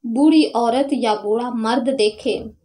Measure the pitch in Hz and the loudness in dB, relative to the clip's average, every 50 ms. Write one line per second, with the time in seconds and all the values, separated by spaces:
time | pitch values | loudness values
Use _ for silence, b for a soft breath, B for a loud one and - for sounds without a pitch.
0 | _ 240 226 247 285 320 320 311 302 - - 226 240 233 233 262 285 277 294 240 | _ -6 -2 2 4 4 6 4 4 2 0 0 0 0 0 0 0 0 -2 -2
1 | 220 220 208 208 202 208 214 226 247 247 240 233 220 220 240 277 233 269 262 - | 0 0 -2 -2 -2 -2 -2 -2 -2 -4 -6 -4 -2 -2 -2 0 0 -2 0 2
2 | 208 214 214 - - 254 202 185 - 220 - _ _ | 0 0 0 -4 -6 -4 -4 -4 -8 -12 -18 _ _